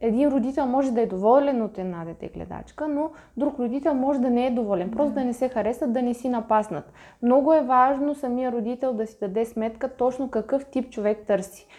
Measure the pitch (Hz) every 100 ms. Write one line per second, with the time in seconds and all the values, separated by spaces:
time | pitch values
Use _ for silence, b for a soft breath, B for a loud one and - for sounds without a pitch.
0 | 233 226 285 269 240 277 262 262 269 233
1 | 220 185 208 262 285 247 214 - 185 170
2 | 165 - - 170 170 175 - - 311 285
3 | 320 B B - 294 294 240 269 320 269
4 | 269 277 247 240 254 247 214 185 180 226
5 | 285 277 247 240 254 240 208 240 285 233
6 | 240 240 262 240 226 214 214 147 - -
7 | B B 240 262 285 320 254 254 254 277
8 | 285 285 254 247 254 240 220 247 262 220
9 | 220 - 202 208 226 226 220 226 262 262
10 | 247 254 262 220 220 269 277 262 247 -
11 | 208 214 - 196 185 - -